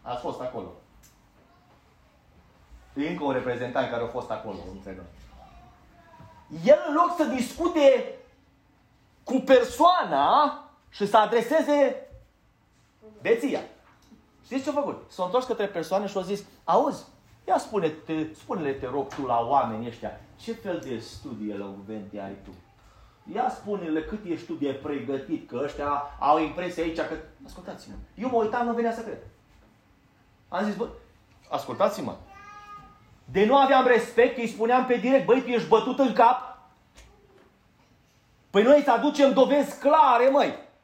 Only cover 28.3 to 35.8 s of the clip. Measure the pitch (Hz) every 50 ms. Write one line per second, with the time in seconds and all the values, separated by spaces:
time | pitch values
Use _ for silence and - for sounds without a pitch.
28.3 | 247 226 214 214 240 240 240 233 226 233 226 226 220 233 214 208 - - - -
29.3 | _ _ _ _ _ _ _ _ _ _ _ _ _ _ _ _ _ _ _ _
30.3 | _ _ _ _ - 185 208 208 196 175 233 - - - - _ _ _ _ _
31.3 | _ _ _ _ 151 135 - - 120 113 190 - 190 - 143 104 82 - - -
32.3 | - - - - - - - - - - - - - _ _ _ _ _ _ -
33.3 | 127 190 208 214 269 277 269 269 277 254 240 247 240 214 - - - 226 240 247
34.3 | - - 233 214 - 202 220 233 247 254 247 247 247 233 190 254 269 262 - -
35.3 | 240 262 - 240 247 220 175 - 220 427